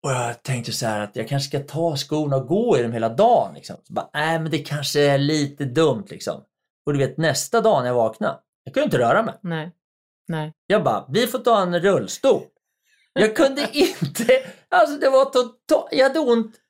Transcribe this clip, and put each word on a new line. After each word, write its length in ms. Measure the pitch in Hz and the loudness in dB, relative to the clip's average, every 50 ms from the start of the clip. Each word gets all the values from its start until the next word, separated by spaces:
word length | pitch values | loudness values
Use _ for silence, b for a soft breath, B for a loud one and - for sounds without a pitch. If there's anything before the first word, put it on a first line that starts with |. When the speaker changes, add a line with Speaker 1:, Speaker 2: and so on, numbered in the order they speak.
| - | -4
Speaker 1:
Och 60 | 143 | -4
jag 320 | 131 127 120 117 117 _ | -4 -2 -4 -6 -8 _
tänkte 300 | _ - 131 120 113 - | _ -6 -6 -6 -6 -8
så 140 | 107 - 123 | -8 -6 -4
här 140 | 113 107 104 | -4 -4 -4
att 160 | 104 104 _ | -6 -6 _
jag 120 | 123 113 - | -10 -6 -4
kanske 200 | 143 139 139 - - 143 | -4 -4 -4 -4 -6 -8
ska 80 | 143 - - | -8 -6 -6
ta 220 | 151 165 170 151 | -2 -2 -2 -2
skorna 400 | 135 - - 151 151 151 143 139 | -4 -6 -4 -4 -2 -2 0 -2
och 100 | 135 127 | -2 0
gå 320 | 123 170 208 240 240 185 127 | 0 0 0 2 2 2 2
i 40 | |
dem 100 | 120 113 | 2 -2
hela 160 | 117 113 113 113 | -2 -2 -2 -2
dagen 460 | 117 127 208 240 240 156 110 95 73 | 2 2 4 4 4 2 2 -2 -8
liksom. 220 | - - - - - _ | -16 -16 -18 -18 -18 _
Så 80 | _ | _
bara, 180 | - 107 - - - | -8 -8 -8 -6 -6
"Nej, 260 | 147 151 160 165 160 | -4 -2 -2 -2 -2
men 100 | 160 160 | -2 -2
det 80 | 160 147 | -4 -4
kanske 420 | 143 - 147 151 139 - - 147 | -4 -4 -6 -6 -4 -2 0 2
är 180 | 143 143 139 139 | 4 4 4 2
lite 460 | 143 147 156 151 143 139 143 - 143 | 2 0 0 0 -2 -4 -4 -8 -8
dumt", 400 | 127 120 156 160 151 123 107 95 - | -2 0 2 2 2 2 -2 -6 -12
liksom. 300 | - - - - 78 67 _ _ _ _ _ _ _ _ _ | -16 -10 -8 -8 -8 -8 _ _ _ _ _ _ _ _ _
Och 60 | 151 | -4
du 60 | 143 143 | 0 0
vet, 180 | 131 - - | 0 -2 0
nästa 440 | - 160 156 131 - - - - 233 | -2 0 0 0 -2 -4 0 0 2
dag 200 | 220 226 196 139 | 4 4 2 2
när 60 | 123 | 0
jag 80 | 123 123 | 0 2
vaknade, 440 | 120 113 113 - - 214 - - - _ _ _ _ _ | 2 0 0 -2 -4 -6 -6 -6 -6 _ _ _ _ _
jag 100 | - - | -4 -2
kunde 100 | 262 302 | -2 0
inte 140 | - - - | 0 2 2
röra 240 | 120 117 143 202 | 2 4 2 2
mig. 120 | 233 208 - - | 0 -2 -8 -10
Speaker 2:
Nej. 320 | - 175 165 160 151 175 _ _ _ _ _ _ _ _ _ _ _ - | -10 -8 -8 -8 -8 -12 _ _ _ _ _ _ _ _ _ _ _ -8
Nej. 240 | 165 156 151 156 - _ _ | -6 -6 -6 -8 -12 _ _
Speaker 1:
Jag 180 | - 190 214 156 | -2 0 0 0
bara, 200 | 131 110 98 - - | 0 -2 -4 -6 -4
"Vi 180 | 131 208 247 | -2 -2 0
får 120 | 240 - 247 | 0 -4 -2
ta 240 | - 247 233 202 | 2 2 2 4
en 180 | 185 180 175 175 | 2 0 -2 0
rullstol." 600 | 165 202 190 131 107 92 - - - 269 220 - - - _ _ _ _ _ _ _ _ _ _ _ _ | 2 2 2 2 -2 -6 -10 0 2 2 2 2 -2 -12 _ _ _ _ _ _ _ _ _ _ _ _
Jag 240 | _ 277 214 220 214 | _ 0 0 0 2
kunde 240 | - 302 277 269 285 | 2 2 2 2 -2
<laughs> 120 | 277 - | -6 -4
inte, 520 | - 294 359 - - - 165 - - - 233 233 262 262 262 B B B B B | 0 0 0 0 0 -4 -6 -6 -4 -4 2 2 2 2 2 B B B B B
alltså 280 | - 359 320 294 285 285 | 4 4 4 4 2 0
det 120 | 302 269 | 0 4
var 140 | 269 262 269 | 4 4 4
totalt, 640 | 269 - 254 247 233 _ _ _ - 311 - - - | 4 2 0 0 0 _ _ _ 0 0 0 0 -2
jag 120 | - 277 262 269 | 2 2 2 4
hade 100 | 269 320 | 4 2
ont, 360 | 302 240 233 233 220 226 - _ _ | 2 4 2 2 2 -2 -10 _ _